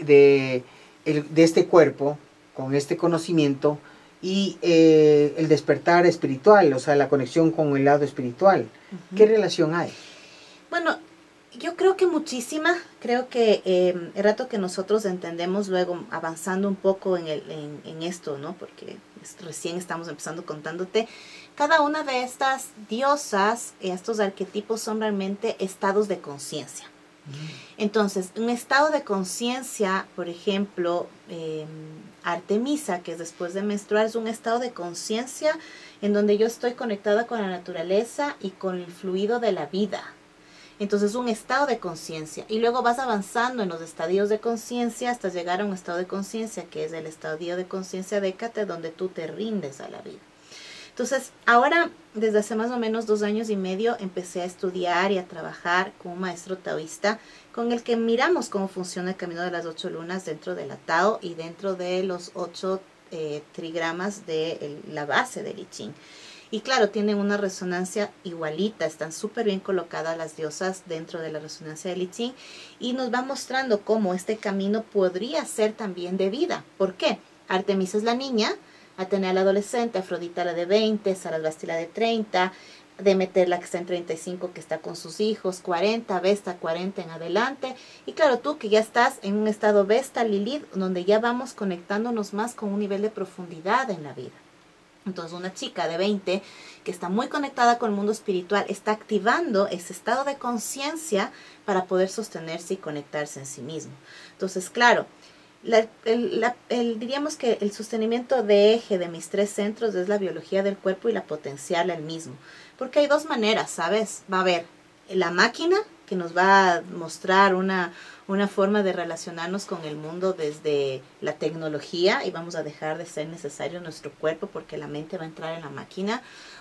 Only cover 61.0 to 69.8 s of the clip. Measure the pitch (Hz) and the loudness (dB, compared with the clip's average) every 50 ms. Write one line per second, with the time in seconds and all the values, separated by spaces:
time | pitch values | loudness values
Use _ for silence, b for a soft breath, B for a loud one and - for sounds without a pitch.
61 | 190 214 226 - - 175 165 165 160 165 165 - 202 196 190 180 180 180 180 185 | 2 2 2 0 -6 -10 -10 -10 -10 -12 -12 -6 -6 -4 -4 -4 -4 -2 -2 -2
62 | 190 190 180 175 175 - - - 180 175 - - 190 190 190 190 190 - _ _ | -2 -2 -4 -6 -10 -12 -10 -8 -8 -8 -8 -6 -4 -4 -4 -4 -6 -14 _ _
63 | _ - 185 160 156 151 147 147 151 - - - 165 160 165 165 165 165 165 180 | _ -12 -8 -8 -6 -6 -6 -8 -10 -12 -12 -12 -10 -6 -4 -4 -4 -2 -4 -4
64 | 185 208 202 - - 165 160 156 160 165 156 - 147 147 147 156 - 143 151 151 | -6 -6 -6 -8 -8 -4 -2 -2 -2 -2 -4 -6 -8 -10 -10 -12 -14 -10 -8 -6
65 | 147 143 - 233 254 - - 160 - - - - 190 - - - 113 113 151 B | -4 0 0 0 0 0 -6 -8 -8 -8 -10 -10 -14 -16 -14 -14 -14 -14 -14 B
66 | B B B B B B B B B B 226 208 - 254 262 247 214 202 - 220 | B B B B B B B B B B -8 -6 -2 0 2 2 2 2 2 0
67 | 202 214 208 202 202 202 202 202 202 190 185 - 185 180 175 180 185 180 - 214 | 0 0 0 0 0 0 0 0 -2 -4 -4 -6 -4 -4 -2 -2 -4 -4 -2 -4
68 | 208 - - - - 185 170 165 160 151 156 165 202 220 - - 165 151 - - | -4 -4 -8 -12 -12 -12 -8 -6 -6 -6 -2 -2 -2 -2 -2 -4 -4 -6 -4 -6
69 | 151 160 - - - 208 - 240 220 208 190 190 - 196 190 180 | -8 -8 -8 -8 -8 -6 -4 -2 0 0 0 0 -2 -2 -2 -2